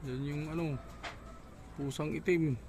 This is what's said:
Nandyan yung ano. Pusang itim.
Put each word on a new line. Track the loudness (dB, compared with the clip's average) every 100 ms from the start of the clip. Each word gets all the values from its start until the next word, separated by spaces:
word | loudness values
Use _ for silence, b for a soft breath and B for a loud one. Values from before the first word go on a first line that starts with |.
| -2
Nandyan | -2
yung | 0 -2 -2
ano. | 0 0 0 -4 -10 -10 -10 -12 -12 -14 -14 -12
Pusang | -4 -2 0 0
itim. | 0 6 6 6 4